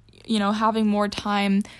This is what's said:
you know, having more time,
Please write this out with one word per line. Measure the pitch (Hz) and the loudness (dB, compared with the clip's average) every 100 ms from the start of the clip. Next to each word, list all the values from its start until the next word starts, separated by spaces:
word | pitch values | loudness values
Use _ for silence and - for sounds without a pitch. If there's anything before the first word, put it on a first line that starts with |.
| _ - - | _ -20 -4
you | 220 | -2
know, | 202 | 0
having | 214 220 220 214 | 0 0 2 0
more | 208 208 | 0 -2
time, | - 208 208 202 196 214 - | -4 -2 0 2 0 0 -10